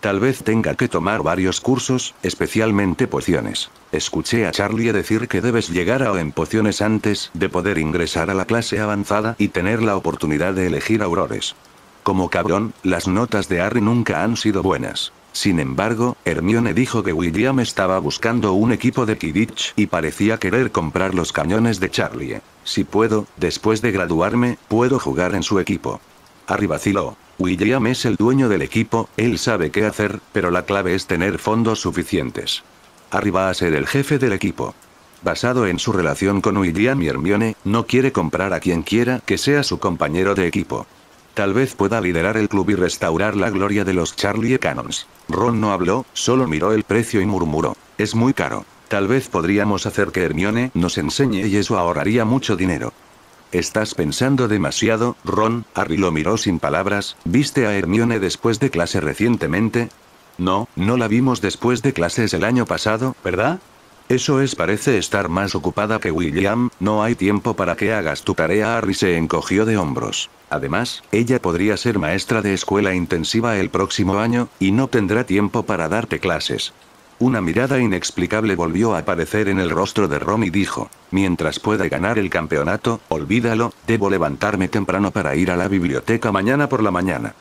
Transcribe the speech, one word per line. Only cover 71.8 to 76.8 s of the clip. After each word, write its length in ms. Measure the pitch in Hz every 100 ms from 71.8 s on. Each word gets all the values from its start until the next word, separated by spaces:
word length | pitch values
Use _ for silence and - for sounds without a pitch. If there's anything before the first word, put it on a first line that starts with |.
| 120 104
maestra 440 | 78 95 - 113
de 100 | 101
escuela 420 | 95 - 98 101
intensiva 600 | 92 82 87 80 110 117 107
el 140 | 90
próximo 480 | - 98 - 92 98
año, 300 | 113 120 120 -
y 120 | 98
no 160 | 104 135
tendrá 360 | 123 101 107
tiempo 380 | 127 95 104 120
para 260 | 98 98 82
darte 320 | 101 117 76
clases". 540 | 95 80 - 58 - -